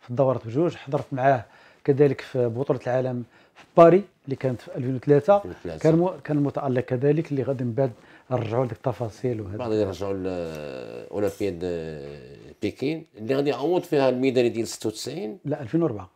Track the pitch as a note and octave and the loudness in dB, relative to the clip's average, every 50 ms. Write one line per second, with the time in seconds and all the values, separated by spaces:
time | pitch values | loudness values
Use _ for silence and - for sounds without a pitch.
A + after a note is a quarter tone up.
0 | - - B2 A#2+ C#3 C3 B2+ A#2 - A2+ A2+ C3+ E3+ F3 - - - - C#3+ C#3+ | -10 -8 0 2 2 2 2 0 -4 -4 -2 0 0 0 -2 -6 -10 -4 -4 -4
1 | B2+ - C#3+ C3 B2+ C#3 C#3 A#2+ G#2 _ _ - - - _ _ _ - C#3 B2+ | -4 -4 -6 2 2 2 2 2 -2 _ _ -20 -20 -20 _ _ _ 0 4 6
2 | D3 C#3+ C3 - - - - C3 B2 A#2+ A2 A#2 C#3 - D3 B2 - B2+ A#2+ C3 | 6 4 4 0 -8 -8 -2 -2 0 0 0 -4 -2 -2 -2 -2 -2 -2 -2 -2
3 | B2+ B2+ B2 B2 A#2+ _ _ _ _ _ _ - - _ _ - E3+ E3+ E3 F#3+ | -2 -2 -4 -6 -8 _ _ _ _ _ _ -20 -20 _ _ 10 10 10 10 8
4 | G3+ - _ _ _ - C3+ - - C3 B2+ A2 - - - F3 B2+ B2+ C3 B2 | 4 0 _ _ _ -10 -8 -4 -2 -4 -4 -4 -10 -12 -8 -6 -4 -4 -4 -4
5 | - C#3+ D3 C#3+ C#3 - G3+ G3+ G3+ - E2+ - - E2+ E2 - - D#3 E3 E3 | 4 4 4 4 6 4 4 4 2 -4 -14 -10 -10 -10 -10 0 2 4 4 4
6 | F3 F#3 F3+ D3 - - D3 D3 C#3+ C#3 B2+ - D3 C#3 B2+ B2+ B2 - C3 B2 | 4 2 -2 -6 -6 -2 0 0 0 0 -2 -4 -4 0 0 -2 0 -2 -2 0
7 | B2+ C#3+ D3 D#3 D#3+ - D3 C3+ B2 A#2 C#3 B2 C3+ A#2+ A2 A#2 C3+ C3 A2+ - | 2 2 2 2 0 -2 -4 -4 -2 -2 -2 -2 -4 -4 0 0 -2 -2 -2 -8
8 | - - - - _ _ B2+ A#2+ A2+ G#2 A2 A#2+ C3 A#2+ A#2 - - C3+ A#2+ - | -20 -20 -20 -20 _ _ -4 -4 -2 -2 -2 -2 -2 -2 -4 -6 -4 -6 -4 -4
9 | B2 G#2+ - - - B2+ B2 A2 G#2+ F#2+ G2 A2 B2 A#2 A2 G#2+ G#2 F#2+ F#2 E2 | -6 -8 -8 -6 -4 -4 -4 -4 -6 -8 -8 -8 -4 -2 0 0 0 0 -2 -6
10 | G2 G2 G2 F#2+ F#2 F#2 F#2 F2 E2+ E2 D#2+ D#2 D2+ D2 C2 C2 A#1+ A1 A#1 A#1+ | -6 -6 -4 -4 -4 -4 -4 -4 -6 -8 -8 -10 -10 -10 -10 -12 -12 -12 -12 -14
11 | A#1 - - G2 G#2 G2 G2 - G#2 G2+ F2+ E2 F2 F2+ F2 E2+ D#2+ D#2+ D#2 D2+ | -14 -8 -4 -2 -2 -2 -2 -2 -4 -4 -4 -4 -4 -4 -4 -4 -6 -8 -10 -10
12 | C#2+ C#2+ C#2+ D2 B1+ B1+ C#2 - A1 - D2+ _ - G#2 F#2 - B2+ C#3+ D#3+ D#3+ | -12 -12 -14 -16 -16 -18 -20 -20 -20 -20 -14 _ -6 -6 -6 -4 -4 -4 -4 -6
13 | D#3+ _ _ G#2 G#2+ A2 C3+ C#3 C#3+ D3 B2+ A#2+ C#3 D#3 F3+ F3+ - - - D3 | -10 _ _ -14 -4 -2 -2 0 0 0 -2 -2 -2 0 0 -2 -2 0 0 2
14 | C3+ C3 B2+ B2 B2+ C3+ A#2+ B2+ B2 A#2 G#2 A2+ A2+ G#2+ - - - A2+ G#2+ - | 4 4 2 2 0 2 2 4 2 2 0 -2 -6 -6 -8 -6 -6 -6 -6 -6
15 | - B2 C3+ E3 G3+ G#3+ G#3 F#3 _ C#3+ C#3+ D3 C#3+ A2 - E3 E3+ D#3 A2+ G2+ | -10 -10 -8 -8 -8 -10 -10 -10 _ -6 -6 -6 -6 -4 -2 0 0 0 -2 -6
16 | F#2+ - _ | -12 -16 _